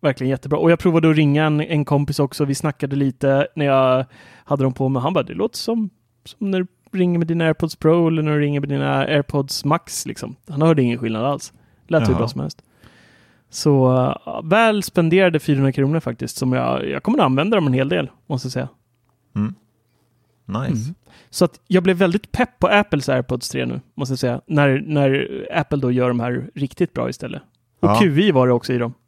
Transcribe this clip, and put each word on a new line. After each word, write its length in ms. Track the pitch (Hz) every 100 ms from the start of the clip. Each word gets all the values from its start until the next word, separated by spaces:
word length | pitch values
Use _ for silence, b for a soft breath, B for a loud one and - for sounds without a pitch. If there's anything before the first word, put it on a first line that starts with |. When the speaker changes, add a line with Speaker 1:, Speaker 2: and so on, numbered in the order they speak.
Speaker 1:
Verkligen 300 | 156 127 127
jättebra. 280 | 131 139 147
Och 120 | 165
jag 80 | 170
provade 300 | 180 165 165
att 60 | 156
ringa 300 | 147 143 156
en, 160 | 151
en 240 | 156 156 143
kompis 340 | 143 143 147
också. 260 | 139 - 143
Vi 100 | 139
snackade 400 | - - 143 139
lite 520 | 139 127 139 135 143 -
när 100 | 143
jag 400 | 135 131 127 131 B B B B
hade 180 | 147
dem 100 | 135
på 160 | 127 135
mig. 120 | 135
Han 120 | 135
bara, 100 | 180
"Det 100 | -
låter 240 | 170 214 -
som, 320 | - 226 208 _ _ _ -
som 260 | - 202
när 80 | 190
du 80 | 180 _ _ 190
ringer 200 | 180 170
med 80 | 165
dina 180 | 165 165
AirPods 300 | 156 165 -
Pro 320 | 156 170 165
eller 140 | 160
när 100 | 151
du 80 | 151
ringer 200 | 147 143
med 100 | 147
dina 280 | 139 139 139
AirPods 680 | 135 147 143 147 139 - 139
Max, 400 | 165 - - -
liksom." 300 | - - 131 -
Han 120 | 143
hörde 200 | 160 156
ingen 160 | 123 120
skillnad 260 | 113 110 127
alls. 280 | 143 - _ b b b
Lät 140 | 165
hur 60 | 113
Speaker 2:
Jaha. 100 | 87
Speaker 1:
bra 100 | 131
som 140 | 131
helst. 200 | 151 - _ b b b b b b b b
Så, 460 | - 156 139 127 127 127 - -
eh, 160 | -
väl 400 | 160 202 226 214
spenderade 560 | 180 - 165 180 185 160
fyrahundra 320 | - 139 135
kronor 280 | 131 139 160
faktiskt, 380 | 127 117 123 -
som 160 | 127
jag, 360 | 127 123 127 123
jag 140 | 139
kommer 140 | - 269
att 60 | 156
använda 300 | 131 175 220
dem 100 | 147
en 60 |
hel 160 | 127 135
del, 200 | 175 135 _ _
måste 180 | 135 131
jag 60 |
säga. 140 | 127 131 _ _ _ _ _ _ -
Speaker 2:
Mm. 200 | 107 190 _ _ _ _ _ _ _ _ -
Nice. 380 | 101 131 127
Speaker 1:
Mm. 120 | 120 175 _ b b
Så 160 | - 175
att 140 | - _
jag 160 | 185
blev 140 | 185 175
väldigt 340 | 190 190 -
pepp 280 | - 247 _
på 80 | 185
Apples 420 | 208 202 147 135
AirPods 400 | 131 123 123 -
tre 160 | 135 123
nu, 160 | 123 - -
måste 160 | 131
jag 80 | 131
säga. 220 | 127 123 _
När, 360 | 151 143 135 160
när 400 | 151 139 135 - 131 -
Apple 240 | 165 147 147
då 120 | 131
gör 160 | 123 123
de 120 | 123
här 300 | 123 123 131 -
riktigt 380 | 139 - 170
bra 160 | - 123
istället. 320 | 127 131 - _ _ _ _
Och 100 | 101
Speaker 2:
Ja. 100 | 107
Speaker 1:
Q 220 | 202 143
I 100 | 208
var 160 | 139 127
det 60 |
också 200 | 120 -
i 40 | 123
dem. 160 | 120 -